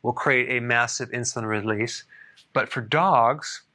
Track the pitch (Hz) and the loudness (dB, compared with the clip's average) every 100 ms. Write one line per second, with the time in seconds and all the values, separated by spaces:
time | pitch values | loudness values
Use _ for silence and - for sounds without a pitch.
0 | - - 147 131 127 123 120 120 120 - | -2 0 2 2 2 -2 2 2 2 -2
1 | 147 123 120 123 110 107 107 104 117 - | -6 -6 -6 -4 -2 -2 0 -2 -2 -6
2 | - - - _ _ - - - 110 151 | -16 -20 -20 _ _ -4 -2 -6 0 2
3 | 190 139 117 151 - - _ | 4 4 4 2 -6 -14 _